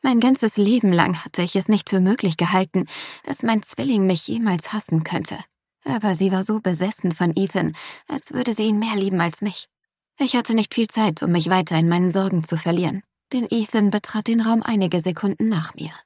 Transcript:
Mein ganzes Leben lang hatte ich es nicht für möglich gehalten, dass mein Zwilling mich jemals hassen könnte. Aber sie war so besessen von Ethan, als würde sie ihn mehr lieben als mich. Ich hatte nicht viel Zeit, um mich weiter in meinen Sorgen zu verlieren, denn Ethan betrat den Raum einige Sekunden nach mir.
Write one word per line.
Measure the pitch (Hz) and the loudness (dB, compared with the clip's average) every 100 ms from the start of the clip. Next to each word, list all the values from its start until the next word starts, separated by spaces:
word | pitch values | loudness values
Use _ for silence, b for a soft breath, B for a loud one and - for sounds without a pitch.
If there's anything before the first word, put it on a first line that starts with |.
Mein | 262 240 | 4 4
ganzes | 247 262 226 - | 4 4 2 2
Leben | 202 247 202 | 4 4 4
lang | 170 - 165 | 4 2 0
hatte | - - | -6 -4
ich | 175 | -2
es | 196 190 | 0 2
nicht | 208 - | 0 2
für | 190 | 2
möglich | 185 233 190 160 | 2 2 0 0
gehalten, | 170 190 190 185 165 B B B | 0 0 0 -2 -2 B B B
dass | - - | -6 -4
mein | 233 220 | 0 0
Zwilling | - - 269 220 190 | -2 -6 0 2 2
mich | 175 - | 0 -2
jemals | 226 220 180 - | -2 0 0 -2
hassen | 214 - 165 | -6 -2 -2
könnte. | 160 175 - - - _ _ _ | 0 -6 -6 -10 -14 _ _ _
Aber | - 240 214 | -6 -2 0
sie | 175 190 | 0 0
war | 185 | 0
so | 196 214 | -2 -2
besessen | 190 165 185 - 185 | -2 -2 -2 -2 -4
von | 160 175 165 | 0 0 0
Ethan, | 196 190 160 160 B B - | -2 -2 -4 -6 B B -12
als | 269 - | -10 -6
würde | 254 247 | -4 -2
sie | 214 | 0
ihn | 220 208 | 0 0
mehr | 226 208 | -2 -2
lieben | 196 185 | 0 0
als | 170 - | 0 -2
mich. | 208 - - _ _ _ _ _ | -6 -8 -16 _ _ _ _ _
Ich | 262 247 | 0 0
hatte | 233 | 2
nicht | 226 208 | 0 0
viel | - 220 | 0 0
Zeit, | - 214 156 | 2 0 0
um | 170 | 0
mich | 170 160 | 0 2
weiter | 185 165 160 | 2 2 2
in | 165 | 4
meinen | 175 180 | 4 2
Sorgen | 180 190 180 | 2 0 0
zu | 160 160 | -2 -4
verlieren, | 170 175 175 190 _ _ _ | 0 0 0 -4 _ _ _
denn | 254 226 | -4 -2
Ethan | 233 214 226 202 | -2 0 2 2
betrat | 208 - 220 214 | 0 -4 -4 0
den | 226 | 0
Raum | 220 226 | 2 0
einige | - 214 185 175 | 0 0 2 0
Sekunden | 165 165 202 - 220 | -2 -2 -2 0 0
nach | 190 160 | 0 -4
mir. | - 160 - | -10 -14 -14